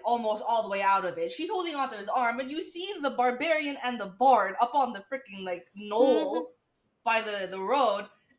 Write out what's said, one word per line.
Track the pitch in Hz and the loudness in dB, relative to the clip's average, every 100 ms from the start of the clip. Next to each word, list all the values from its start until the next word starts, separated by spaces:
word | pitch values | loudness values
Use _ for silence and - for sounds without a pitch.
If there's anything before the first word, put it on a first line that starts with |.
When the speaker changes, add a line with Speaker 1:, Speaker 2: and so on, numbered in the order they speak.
| 214 | 0
Speaker 1:
almost | 240 220 214 - | 0 0 -2 0
all | 233 | 0
the | 202 | 0
way | 196 | 0
out | 196 196 185 | 2 2 2
of | 170 | -2
it. | 170 | -4
She's | - 330 | -4 -4
holding | 403 339 294 | -2 -2 -4
onto | 254 214 | -4 -6
his | 208 | -4
arm, | 262 240 240 | 0 0 0
and | 262 | -6
you | 311 | -8
see | 370 339 381 381 | -8 -8 -10 -6
the | 285 | -4
barbarian | 226 247 247 311 311 294 277 | 0 0 0 0 0 -2 -4
and | 247 240 | -6 -6
the | 196 | -8
bard | 180 262 233 196 190 | 2 6 6 4 0
up | 240 | 0
on | 285 254 | 2 0
the | 202 - | -2 -10
freaking, | 262 - 196 185 | -12 -12 -12 -8
like, | 175 - 196 | -8 -10 -16
knoll | 208 214 262 254 285 320 | -4 4 6 6 2 -4
Speaker 2:
Mm-hmm. | - - _ _ _ _ | -6 -12 _ _ _ _
Speaker 1:
by | 233 226 | -2 0
the, | 214 202 185 | 0 -4 -6
the | 190 | -6
road, | 190 277 240 202 202 _ _ | 0 2 4 2 -4 _ _